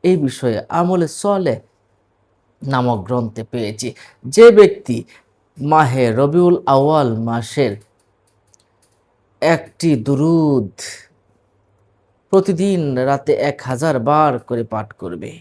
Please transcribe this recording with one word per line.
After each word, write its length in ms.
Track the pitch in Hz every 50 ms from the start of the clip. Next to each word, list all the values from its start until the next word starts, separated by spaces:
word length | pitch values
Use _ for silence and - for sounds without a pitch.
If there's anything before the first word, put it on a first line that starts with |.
| - 180
এই 80 | 185 175 147
বিষয়ে 340 | 131 120 - - 123 110 101 - _ - 170
আমলে 280 | 175 175 185 180 170 156 - -
সলেহ 360 | - 202 202 196 185 151 113 - - _ _ _ _ _ _ _ _ _ _ _ _ _ _ _ _ _ _ _
নামক 360 | - 139 135 127 127 123 120 104 90 104
গ্রন্থে 340 | 127 123 120 110 101 117 110 _
পেয়েছি। 360 | - - 113 104 107 - - 120 - - - - _ _ _ 131 131
যে 100 | 202 226 233 208 214
ব্যক্তি 380 | 208 165 135 - - - 120 110 87 _ - - _ _ _ _ _ _ _ -
মাহে 460 | 135 147 156 156 156 127 127 135 127 117 110 117
রবিউল 360 | 139 139 151 175 180 175 180 - - - 139
আউয়াল 360 | 135 139 147 156 156 143 123 113 110 113 117
মাসের 440 | 113 117 110 - - 147 139 117 101 104 - _ _ _ _ _ _ _ _ _ _ _ _ _ _ _ _ _ _ _ _ _ _ _ _ _ _ _ _ _ _ _
একটি 480 | - 156 165 151 147 - _ _ - 170 147 120 110
দুরূদ 640 | 131 139 139 151 160 165 165 160 151 143 127 110 95 - - - - - - - _ _ _ _ _ _ _ _ _ _ _ _ _ _ _ _ _ _ _ _ _ _ _ _ _
প্রতিদিন 500 | - 196 190 196 190 160 185 202 196 175 160 143 131 123 127 131
রাতে 240 | 139 135 - - - - 127 147
এক 80 | 139 - - 131
হাজার 260 | 131 120 147 165 147 127 110 131
বার 240 | 147 151 156 147 127 120 - -
করে 160 | 143 117 117 113
পাঠ 160 | 110 110 107 107 - _
করবে 300 | - 90 87 82 76 110 - -